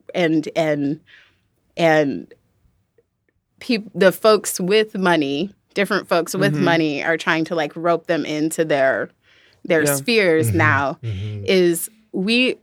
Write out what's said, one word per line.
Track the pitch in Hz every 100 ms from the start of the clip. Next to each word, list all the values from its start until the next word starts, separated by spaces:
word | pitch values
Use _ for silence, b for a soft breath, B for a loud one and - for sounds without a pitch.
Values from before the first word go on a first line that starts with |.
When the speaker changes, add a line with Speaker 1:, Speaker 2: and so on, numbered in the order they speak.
| -
Speaker 1:
and, | - 165 160 147
and, | - 156 147 143 151 _ b b b b _ _ -
and | 165 156 143 90 - - _ _ _ _ _ _ _ _ _ _ _ -
peop-, | - 226 214
the | 175 190
folks | 170 220 208 - -
with | 180 214 214 196
money, | 185 165 139 143 196 - _
different | - 196 196 -
folks | 175 165
with | 185 196
Speaker 2:
Mm-hmm. | 151
Speaker 1:
money | 175 165 156 147
are | - 165
trying | - 160 160
to, | 170
like, | 151
rope | 170 170 165 -
them | 165
into | 143 151 160 165
their, | 160 147 135 107 - _ b b b b
their | - 165
Speaker 2:
Yeah. | 147 143
Speaker 1:
spheres | 139 226 185 160 120
Speaker 3:
Mm-hmm. | 165
Speaker 1:
now, | 156 139 139 -
Speaker 3:
Mm-hmm. | 117 95 107 104 101
Speaker 1:
is | 190 175 165 - _ _
we, | - 190 233 254 -